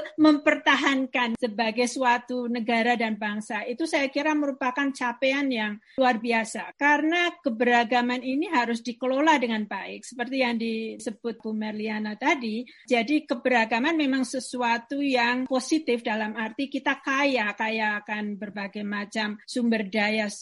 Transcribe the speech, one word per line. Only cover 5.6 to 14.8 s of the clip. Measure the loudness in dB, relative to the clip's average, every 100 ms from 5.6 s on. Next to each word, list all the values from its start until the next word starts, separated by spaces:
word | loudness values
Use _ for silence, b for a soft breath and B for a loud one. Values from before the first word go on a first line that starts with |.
| -2 -6 b
luar | 0 2 2
biasa | 0 0 0 -6 -12
karena | -2 2 4 2 2 0 -2
keberagaman | -4 0 4 4 4 2 2 -2
ini | -2 -2 0
harus | 0 0 -2
dikelola | -6 -4 -2 2 4 4
dengan | 2 -2 -4
baik | -8 -8 -12
seperti | -14 -8 -4 0
yang | 0 0
disebut | -4 -4 -6 -8 -10 -8 -10 -8
Bu | -8
Merliana | -6 -6 -6 -6 -4 -6 -2
tadi. | 0 0 -2 -6 -8 B 0
Jadi | 0 2 0 0
keberagaman | -2 2 2 2 0 0
memang | 2 2 0 -2
sesuatu | -4 -6 -4 -2 -2